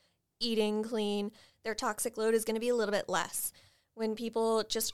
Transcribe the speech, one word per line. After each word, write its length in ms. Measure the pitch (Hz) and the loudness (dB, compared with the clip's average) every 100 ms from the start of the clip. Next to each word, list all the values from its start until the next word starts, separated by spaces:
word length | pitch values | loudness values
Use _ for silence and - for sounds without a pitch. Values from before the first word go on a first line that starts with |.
| _ _ _ - | _ _ _ -6
eating 440 | 240 214 214 214 | 0 2 2 0
clean, 480 | 226 226 208 208 202 - - _ | 0 0 0 0 -4 -8 -20 _
their 120 | 226 214 | -6 -2
toxic 420 | 240 214 233 220 | -2 -2 -4 0
load 160 | 220 | 2
is 100 | 226 | 2
gonna 160 | 220 220 | 2 0
be 100 | 240 | 2
a 60 | 240 | 2
little 160 | 208 | 2
bit 140 | 202 - | 0 0
less. 460 | 175 - - - - - _ _ | 0 0 -4 -6 -8 -20 _ _
When 220 | 226 220 220 | -4 -2 -2
people 480 | 226 226 226 220 214 | -2 0 2 2 0
just 240 | 220 220 | -2 -2